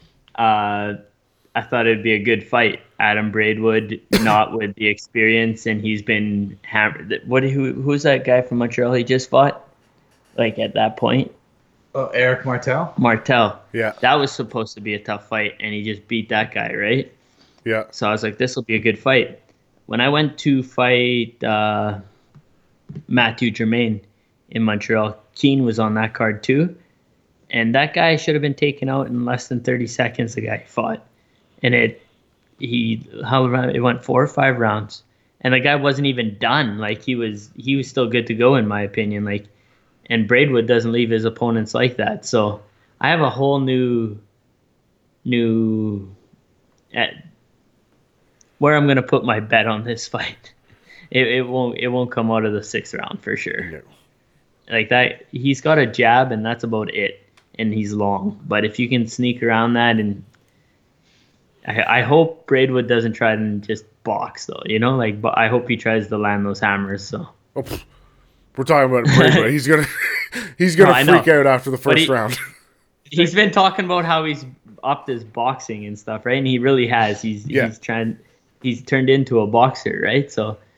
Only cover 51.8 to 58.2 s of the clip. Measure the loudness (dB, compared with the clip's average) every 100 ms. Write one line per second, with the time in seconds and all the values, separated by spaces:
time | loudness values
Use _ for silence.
51.8 | -4 -2 -2 -2 0 0 0 -4 -6 -8
52.8 | -8 -10 -12 -12 -8 -8 -6 -8 -10 -14
53.8 | -20 _ _ _ _ _ _ _ -4 -2
54.8 | 2 4 2 -2 -12 -4 -2 0 2 4
55.8 | 4 2 4 4 4 0 -4 -4 -4 -4
56.8 | -4 -4 -4 -6 _ _ _ -6 -2 -2
57.8 | -2 -2 0 0